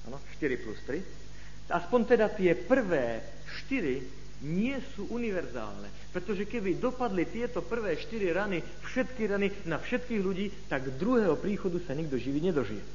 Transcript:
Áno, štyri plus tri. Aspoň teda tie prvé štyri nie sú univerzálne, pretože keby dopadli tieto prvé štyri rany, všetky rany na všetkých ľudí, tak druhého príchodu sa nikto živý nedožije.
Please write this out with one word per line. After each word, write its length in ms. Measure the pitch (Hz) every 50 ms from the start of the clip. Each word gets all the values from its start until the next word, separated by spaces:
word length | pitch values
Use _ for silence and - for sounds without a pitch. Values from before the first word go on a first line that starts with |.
| -
Áno, 160 | - 127 143 - - -
štyri 240 | - 156 143 127 120
plus 160 | - 113 101 - -
tri. 160 | - 127 165 190 - - - - - - - - - - - - -
Aspoň 280 | - 170 - - - 247 226
teda 240 | 214 254 208 220 202 214
tie 160 | - 185 175
prvé 720 | 165 - - - 262 269 240 190 170 143 123 117 117 110 110 - - - - - - - -
štyri 400 | - 269 262 196 139 127 139 135 - - - - - - - 135
nie 320 | 143 160 185 214 254 277 262 - -
sú 160 | - - 202 165
univerzálne, 800 | 214 240 240 226 196 180 151 135 135 127 110 104 101 101 101 - - - - -
pretože 400 | - 180 175 - 214 180 202 202
keby 320 | - 240 196 196 165 147 180
dopadli 400 | 254 247 - 247 233 190 180 160
tieto 400 | 160 - 226 240 240 - 185 160
prvé 320 | - 226 240 220 196 160
štyri 320 | 147 - - - 226 202 180 160
rany, 240 | 180 208 208 190 160
všetky 640 | 151 151 - - - - - 247 254 - - - 220
rany 240 | 202 202 196 202 196 190 - - 165
na 80 | 160 143
všetkých 400 | - - 240 247 247 - 233 214
ľudí, 480 | 190 185 196 170 202 202 - - - -
tak 320 | 156 139 131 135 131 131
druhého 400 | 165 226 262 240 214 180 151 -
príchodu 400 | - 185 208 175 - 190 175 175
sa 160 | - - 135
nikto 240 | 147 165 156 135 123
živý 240 | 110 131 139 147 156
nedožije. 400 | 190 175 147 123 104 107 101 98 -